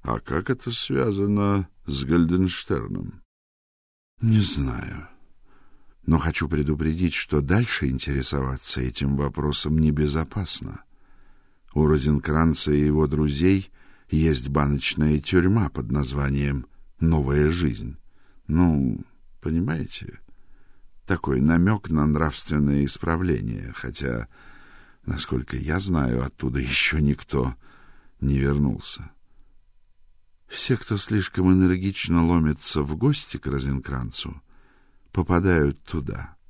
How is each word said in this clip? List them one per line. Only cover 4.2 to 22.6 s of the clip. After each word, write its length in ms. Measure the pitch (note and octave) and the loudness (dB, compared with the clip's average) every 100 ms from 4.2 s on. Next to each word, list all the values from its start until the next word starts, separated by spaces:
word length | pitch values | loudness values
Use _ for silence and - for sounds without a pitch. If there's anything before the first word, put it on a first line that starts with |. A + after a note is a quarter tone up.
Не 180 | A2+ A2 | 4 4
знаю. 680 | F#2+ D2 C2+ A#1 - D2 E2 - - - - - - - - _ - | 4 0 -2 -4 -8 -12 -14 -20 -20 -20 -20 -20 -20 -20 -20 _ 2
Но 140 | D#2+ | 2
хочу 280 | D#2+ - D2 | 2 -2 -2
предупредить, 680 | D#2 D2 D2+ D#2 D#2+ F2+ | 0 0 0 -2 0 0
что 280 | - - D2+ | -2 -2 0
дальше 460 | C#2+ G2 A#2+ - C#2 | 2 0 0 -2 -2
интересоваться 960 | C2 - C#2 B1+ C#2+ C2 C2 - - | -2 -2 -4 -2 -2 -4 -6 -6 -4
этим 340 | B1 - C#2 C#2 | -4 -2 -2 0
вопросом 600 | C#2+ C#2 D2 D2 D2+ D#2 | -2 -2 -4 -2 0 2
небезопасно. 1040 | D#2 D2 D2+ D2+ D#2 - F#2 - - - - - - - - - _ _ - | 2 2 0 0 -4 -6 -6 -6 -8 -14 -18 -20 -20 -20 -20 -20 _ _ -6
У 120 | D2 D2+ | 0 4
Розенкранца 840 | D2+ C#2 D2 D2 D#2 E2 D2+ - | 4 2 0 2 2 2 2 0
и 140 | D2 D2 | 2 4
его 220 | D2+ D2+ | 2 2
друзей 640 | D2 D2+ C#2+ F2+ G2 F#2+ - - - _ | 2 0 2 2 2 -2 -18 -20 -20 _
есть 400 | D#2 D#2+ C#2 C2 | 2 2 0 0
баночная 680 | C#2 C#2+ C#2+ - - D2+ D2+ | 0 2 0 -2 0 2 2
тюрьма 500 | - F#2 F2+ A2 D#2+ | 2 2 4 2 0
под 220 | - A#1 | -4 -2
названием 720 | C#2 C2+ C#2 C#2 C#2 C#2+ C#2 - - - - | -2 -2 -2 -2 0 0 -2 -6 -18 -20 -2
"Новая 520 | E2 D#2+ C#2 C#2+ D2+ | 2 2 2 4 2
жизнь". 460 | F2 D#2+ A1 - C#2+ - - - - - | 2 -2 -2 -10 -12 -18 -20 -20 -20 -2
Ну, 580 | E2 F2 D2+ C2 G#1+ - - - - | 2 4 4 0 -2 -10 -20 -20 -10
понимаете, 800 | D2+ E2 G#2+ E2 - - - - - - - - - - - - - | -4 -2 -2 -4 -6 -10 -14 -16 -20 -20 -20 -20 -20 -20 -20 -20 -4
такой 360 | F2+ - C2 | -2 0 2
намек 480 | C#2+ E2+ F2+ G#2+ F#2 | 4 4 4 2 0
на 160 | D#2 D2+ | 0 2
нравственное 800 | D2+ D#2 - - D2+ | 2 0 -4 -4 0